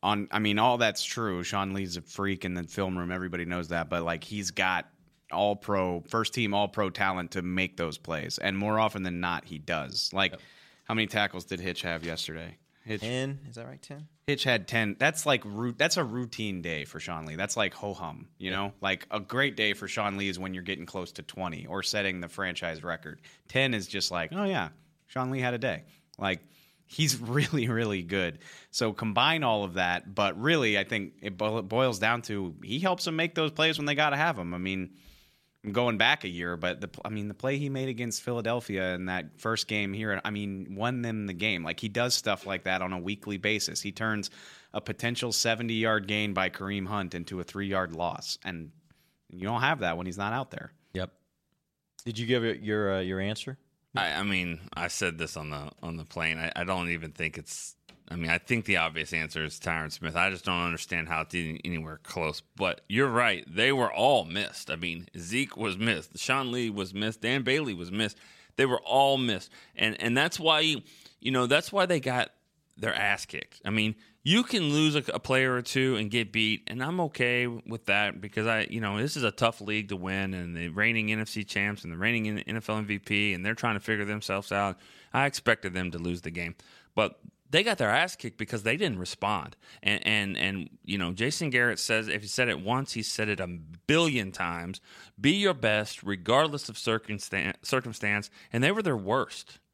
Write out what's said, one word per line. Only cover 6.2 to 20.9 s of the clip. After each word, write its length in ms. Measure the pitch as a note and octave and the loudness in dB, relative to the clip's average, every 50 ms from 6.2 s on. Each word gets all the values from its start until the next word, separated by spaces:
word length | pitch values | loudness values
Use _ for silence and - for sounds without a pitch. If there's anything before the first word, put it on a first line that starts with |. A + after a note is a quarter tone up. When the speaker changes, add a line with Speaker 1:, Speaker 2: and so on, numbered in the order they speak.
| A2+ - - - A#2 G#2 G2+ | 0 0 0 0 0 2 4
Speaker 1:
all-pro 340 | G2+ G#2 G2 - - G#2 F#2+ | 2 2 2 2 0 0 0
talent 440 | F2 - G2+ F#2+ F#2+ F#2 F2 E2+ - | 0 0 0 0 0 0 -4 -4 -4
to 100 | G2 F2 | -4 -2
make 340 | F2+ F2+ F#2 F#2 F2+ - | 0 2 2 0 0 0
those 220 | - E2+ E2 D2+ - | -2 -4 -4 -4 -6
plays. 400 | - - E2 D#2 - E2 - - | -8 -6 -4 -4 -4 -4 -6 -4
And 180 | - G2 F#2+ | -2 -2 0
more 240 | F#2+ G2+ G#2+ G#2+ G#2+ | 0 0 2 2 4
often 220 | A2 G#2+ - G#2 F#2 | 2 2 2 -2 -4
than 180 | F2+ F2 F2 | -4 -4 -2
not, 240 | F2 F2 F2 E2 - | -2 -2 -2 -2 -6
he 140 | - E2+ D2+ | -8 -12 -12
does. 520 | D2+ - F2 D#2+ C#2+ C2+ C#2+ - - - - | -4 -2 -2 -2 -2 -4 -4 -2 -2 -2 2
Like, 180 | F#2+ G2 F#2 F#2 | 2 2 2 2
Speaker 2:
Yep. 80 | - - - - - - - - _ _ | -4 -16 -18 -20 -20 -20 -20 -20 _ _
Speaker 1:
how 100 | - A#2 | -4 0
many 120 | A2 A2 | 0 0
tackles 380 | G2+ - G#2+ G#2 G2 - F#2 E2+ | 2 4 2 2 2 0 -4 -6
did 160 | - F#2+ F2 | -6 -6 -4
Hitch 220 | F2+ F#2 F2 - - | -2 -4 -4 -2 -2
have 200 | F2 E2+ E2 D#2+ | -2 -2 -2 -2
yesterday? 540 | E2+ D#2+ D#2+ - - D#2+ D#2+ D#2+ F2 F#2 - _ _ _ _ _ | -4 -4 -4 -6 -6 -6 -8 -10 -12 -14 -18 _ _ _ _ _
Hitch, 200 | A2+ A2 G#2 G#2 | -6 -6 -6 -4
Speaker 2:
Ten? 380 | A2+ B2 B2+ C3 C3+ C#3 C#3 C#3+ C#3 | -4 -2 -2 -2 -4 -6 -8 -10 -14
Is 60 | A#2 | -14
that 100 | A#2 A#2 | -14 -14
right, 160 | B2+ C3+ C3+ - | -14 -16 -18 -16
ten? 260 | - C#3+ C#3+ D#3 D#3 _ _ _ | -16 -16 -16 -16 -18 _ _ _
Speaker 1:
Hitch 180 | - C#3+ C3 - | -2 0 2 4
had 220 | C3 B2 A2+ F#2 | 4 4 4 4
ten. 300 | - - A#2 A2 G#2 G2 - | 2 4 4 4 4 2 4
That's, 280 | C3 D3 D#3 - - | 4 4 4 4 4
like, 160 | D3+ C#3 A#2+ - | 4 4 4 4
ru-, 280 | G#2+ G2+ G#2 A#2 B2 A#2 | -2 -4 -2 -2 -2 2
that's 260 | - C#3+ E3 - F#3 | 4 4 4 4 2
a 60 | D#3+ | 0
routine 580 | A#2+ G#2+ B2 B2 A#2 - - A2 G#2 G2 F2+ E2 | 0 0 -4 -4 -4 -4 -4 -2 -2 -2 -2 -2
day 240 | E2+ E2 D2+ C#2+ | -2 -2 -4 -4
for 120 | D2 - D#2 | -6 -8 -12
Sean 280 | - - F2 D#2+ D#2+ | -8 -6 -6 -6 -4
Lee. 100 | D#2 D#2 | -6 -4
That's 220 | D#2+ F#2+ G#2 - A#2 | -2 -2 -2 2 2
like 160 | G#2+ F#2+ - | 0 0 0
ho-hum, 540 | - - G#2 G2 E2+ F2+ E2 D2 - - - _ _ | -4 -6 -6 -6 -6 -8 -8 -8 -10 -14 -20 _ _
you 120 | F#2 F#2+ | -6 -4
Speaker 2:
Yeah. 60 | F#2 | -2
Speaker 1:
know? 160 | G2 G2+ G2+ G2+ - | -2 -2 -4 -6 -2
Like, 260 | - G2 F#2+ F2+ - - | 0 0 0 0 -2 -6
a 100 | - G#2+ | -6 -6
great 340 | G2 - - B2 C#3 C#3+ G#2+ | -4 -4 -2 0 0 0 2
day 200 | F#2+ A2 G#2+ G2+ | 2 2 2 2
for 120 | G2 G2+ | 0 -4
Sean 300 | F#2+ - - G#2+ G2+ G2 | -6 -2 0 0 0 0
Lee 140 | G2 G2+ G2 | 0 -2 -2
is 80 | F#2 F2 | -2 -2
when 160 | F#2 F#2+ F#2 | -4 -6 -6
you're 80 | F#2 F2+ | -6 -4
getting 240 | F2 F#2+ - E2+ | -4 -6 -6 -6
close 260 | F2 | -8